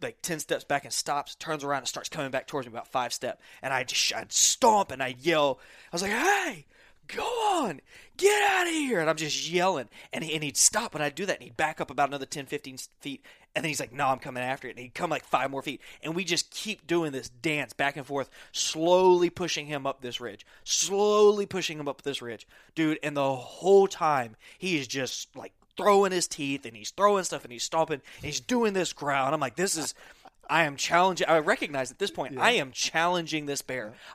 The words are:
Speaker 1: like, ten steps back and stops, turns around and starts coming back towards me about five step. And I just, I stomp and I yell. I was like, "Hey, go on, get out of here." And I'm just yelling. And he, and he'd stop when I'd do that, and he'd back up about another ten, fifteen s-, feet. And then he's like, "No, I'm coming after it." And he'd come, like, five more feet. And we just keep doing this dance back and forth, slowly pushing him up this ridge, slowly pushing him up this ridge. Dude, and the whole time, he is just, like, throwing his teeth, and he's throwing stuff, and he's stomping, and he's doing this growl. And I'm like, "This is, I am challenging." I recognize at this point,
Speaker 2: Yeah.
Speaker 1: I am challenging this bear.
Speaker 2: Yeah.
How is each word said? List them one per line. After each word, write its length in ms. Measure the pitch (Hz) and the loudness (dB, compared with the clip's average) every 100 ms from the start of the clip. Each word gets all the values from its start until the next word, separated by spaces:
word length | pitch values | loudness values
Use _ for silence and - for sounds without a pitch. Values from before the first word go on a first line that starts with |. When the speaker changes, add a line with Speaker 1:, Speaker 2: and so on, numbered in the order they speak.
Speaker 1:
like, 160 | 123 - | -12 -8
ten 180 | - 156 | -8 -6
steps 240 | - 147 | -4 -4
back 200 | - 139 | -2 -2
and 80 | 123 | -2
stops, 400 | - - 143 - | -6 -2 -4 -6
turns 280 | - - 156 | -10 -6 -4
around 160 | 139 139 | -2 -4
and 80 | - | -4
starts 220 | - 104 | -8 -8
coming 200 | 160 135 | -8 -4
back 140 | 131 - | -4 -4
towards 200 | 147 120 | -8 -8
me 60 | |
about 140 | 110 - | -12 -4
five 240 | 131 120 | -4 -2
step. 300 | - 123 - - - | -4 -6 -8 -14 -10
And 100 | 135 | -4
I 100 | 131 | -2
just, 300 | 127 - - | -2 -2 -2
I 120 | - - | -2 -2
stomp 600 | - - - 233 214 196 | 2 2 6 6 6 2
and 100 | 131 | -2
I 140 | 127 127 | -6 -2
yell. 400 | 151 156 143 127 - - - | 2 4 2 0 -10 -20 -10
I 40 | |
was 60 | 170 | -6
like, 80 | 196 | -2
"Hey, 560 | 220 349 403 359 175 - _ - _ - | 0 2 2 0 -8 -14 _ -20 _ -12
go 160 | - | -8
on, 580 | 466 480 427 359 233 135 - - - - | -6 0 2 2 0 -4 -14 -20 -18 2
get 340 | 381 415 403 | 4 4 4
out 160 | 370 349 | 2 0
of 60 | |
here." 260 | 320 277 202 | 0 0 2
And 100 | 160 | 2
I'm 60 | |
just 340 | 156 156 135 147 | 0 -2 -4 -2
yelling. 380 | 175 185 160 117 - - | 0 2 0 -6 -14 -12
And 100 | 139 | -8
he, 120 | 160 | -4
and 80 | 156 | -4
he'd 140 | 147 - | -2 2
stop 360 | - 214 226 | 2 2 -4
when 80 | 151 | -4
I'd 140 | 147 | -4
do 100 | 139 | -2
that, 120 | 190 151 | -4 -6
and 60 | |
he'd 140 | 127 120 | -8 -4
back 240 | 156 160 | -2 -2
up 80 | 156 | -6
about 200 | 135 139 | 0 0
another 180 | 139 135 | -2 -8
ten, 180 | 156 | -10
fifteen 300 | 135 147 135 | -8 -8 -8
s-, 140 | 131 - _ | -16 -16 _
feet. 260 | 143 135 - - _ | -12 -12 -16 -20 _
And 80 | - | -4
then 60 | 165 | -2
he's 100 | 139 | -4
like, 120 | 123 | -6
"No, 120 | 131 139 | 0 0
I'm 100 | 127 | 0
coming 240 | 147 127 | -4 -6
after 240 | 127 135 127 | -4 -6 -8
it." 40 | |
And 40 | 117 | -14
he'd 140 | 123 | -14
come, 160 | - 175 | -6 -4
like, 160 | 143 | -4
five 240 | - 139 135 | 0 0 0
more 140 | 135 | -4
feet. 180 | 147 127 - - | -6 -8 -12 -10
And 100 | 151 | -6
we 100 | 165 | -4
just 280 | 175 160 - | -2 -2 -4
keep 340 | - 214 196 | -8 -10 -8
doing 260 | - 170 160 | -2 0 0
this 180 | 131 - | -4 -10
dance 440 | - 165 151 131 | -6 -2 -2 -4
back 240 | - 143 147 | -2 -2 -2
and 80 | |
forth, 240 | 127 139 127 - - | -6 -6 -6 -12 -10
slowly 800 | - - 160 170 180 185 180 175 | -6 -4 0 4 8 8 6 4
pushing 340 | 170 170 165 | 0 -4 -4
him 220 | 147 147 135 | -4 -4 -4
up 140 | - | -6
this 200 | 123 117 | -8 -10
ridge, 240 | 120 101 - - | -10 -12 -18 -16
slowly 840 | - - 170 196 208 208 208 208 202 | -4 -2 2 2 4 8 8 6 0
pushing 320 | 185 165 151 | -4 -4 -6
him 80 | 143 | -6
up 160 | 131 | -6
this 180 | 143 131 | -6 -6
ridge. 260 | 120 107 - - _ | -8 -12 -16 -20 _
Dude, 240 | - 156 156 | 0 2 2
and 160 | 147 143 | -2 0
the 180 | 135 | 0
whole 520 | 131 120 - 190 196 190 | 0 -6 -2 6 8 6
time, 480 | - 160 143 117 - - - | 2 2 2 -2 -10 -20 -8
he 180 | 185 156 | -2 -2
is 100 | 120 | -2
just, 480 | 131 127 - - | -4 -4 -6 -12
like, 180 | - - _ _ | -16 -18 _ _
throwing 360 | - 208 202 196 | 0 4 6 4
his 160 | 185 - | 2 -2
teeth, 380 | - 139 139 | -4 -4 -4
and 100 | 117 110 | -8 -14
he's 140 | 107 | -10
throwing 320 | - 202 196 | 2 4 4
stuff, 200 | 175 147 | 0 -6
and 80 | - | -10
he's 100 | 120 | -10
stomping, 380 | - 165 156 139 - - | -2 0 0 -4 -8 -14
and 80 | |
he's 140 | 135 147 | -8 -8
doing 340 | - 247 220 | -2 0 2
this 200 | 190 165 | 0 -2
growl. 320 | - 143 139 135 | -4 -2 0 0
And 60 | |
I'm 60 | 156 | 0
like, 140 | 135 | -2
"This 200 | 113 196 165 | -2 -2 -2
is, 160 | 131 - - - - _ - | -6 -8 -18 -20 -20 _ 0
I 140 | 151 | 2
am 120 | 156 | 2
challenging." 520 | 139 - 170 185 170 165 | 0 2 4 4 2 4
I 100 | 160 | 4
recognize 500 | 156 240 208 139 127 | 4 0 -2 -4 -6
at 60 | - | -6
this 120 | 202 | -6
point, 220 | 247 139 | -4 -8
Speaker 2:
Yeah. 80 | 135 | 0
Speaker 1:
I 80 | 220 | 2
am 200 | 233 135 | 2 -2
challenging 760 | - - 165 170 180 160 156 147 | -4 -2 0 0 0 -2 -4 -4
this 140 | 139 | -6
bear. 280 | - 127 110 | -6 -8 -8
Speaker 2:
Yeah. 60 | 123 - | -14 -20